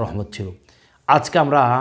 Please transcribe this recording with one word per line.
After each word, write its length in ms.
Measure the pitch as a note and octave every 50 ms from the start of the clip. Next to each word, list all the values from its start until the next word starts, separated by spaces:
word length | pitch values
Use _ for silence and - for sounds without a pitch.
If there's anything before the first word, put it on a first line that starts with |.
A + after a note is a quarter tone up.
| A#2
রহমত 240 | - F2 G2+ G2+ - -
ছিল। 100 | - G2+ F#2 F#2 - _ _ _ _ _ _ _ _ _ - C#3+
আজকে 200 | D3+ D3 - - F3 D3+
আমরা 160 | C#3 D3 C#3+ C3 A#2 B2 C3